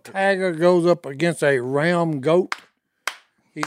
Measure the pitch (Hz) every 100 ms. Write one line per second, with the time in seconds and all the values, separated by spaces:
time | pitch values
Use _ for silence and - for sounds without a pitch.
0 | - 196 196 190 185 156 175 180 170 170
1 | 135 139 170 156 147 135 123 139 165 175
2 | 165 147 139 175 - - - _ _ _
3 | - - _ _ _ 156